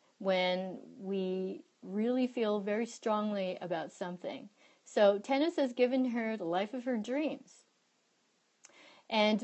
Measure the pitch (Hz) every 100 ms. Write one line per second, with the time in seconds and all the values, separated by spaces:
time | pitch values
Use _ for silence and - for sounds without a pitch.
0 | _ _ 196 185 185 185 190 175 - 170
1 | 190 196 185 185 185 196 - _ 190 196
2 | 226 254 254 247 214 208 196 208 233 -
3 | 226 214 214 202 185 180 175 165 156 -
4 | 180 180 - 262 202 _ - _ - -
5 | 202 202 208 269 320 339 269 240 247 262
6 | 254 233 220 220 170 175 208 262 240 240
7 | 208 269 302 - - - _ _ _ _
8 | _ _ _ _ _ _ - - - -
9 | - 220 214 214